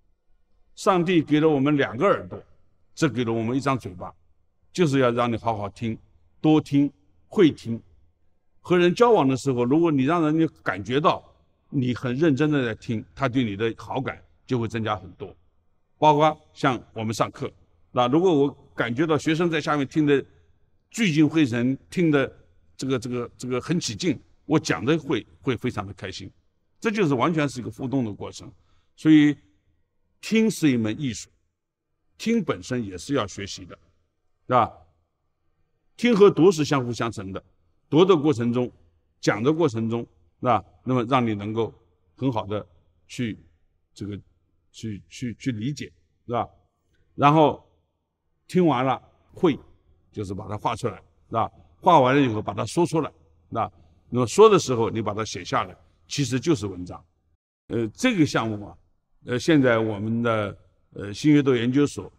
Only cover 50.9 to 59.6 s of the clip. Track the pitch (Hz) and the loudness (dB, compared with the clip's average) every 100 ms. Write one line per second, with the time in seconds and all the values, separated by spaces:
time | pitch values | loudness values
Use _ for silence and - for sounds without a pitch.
50.9 | 90 _ _ - 113 104 _ _ _ 143 | -10 _ _ -8 -4 -4 _ _ _ 4
51.9 | 143 127 139 135 107 107 101 113 - 175 | 4 6 4 2 -2 -6 -8 -6 -2 0
52.9 | 165 135 _ _ _ - 113 98 - _ | -2 -6 _ _ _ -10 -6 -6 -8 _
53.9 | _ - 120 123 - 220 190 - 120 110 | _ -6 -4 0 6 6 6 0 -2 -2
54.9 | 107 104 104 110 101 87 131 98 90 _ | -2 -6 -6 -8 -10 -6 -4 -6 -10 _
55.9 | _ - - 131 127 160 139 101 90 90 | _ -12 -6 -4 -2 -2 -2 -2 -10 -14
56.9 | - _ _ _ _ _ _ - 113 113 | -16 _ _ _ _ _ _ -8 -6 -6
57.9 | - 254 208 143 151 113 104 101 - _ | -2 -2 2 0 0 -4 -8 -12 -20 _
58.9 | _ _ _ - 123 139 156 | _ _ _ -8 -6 2 4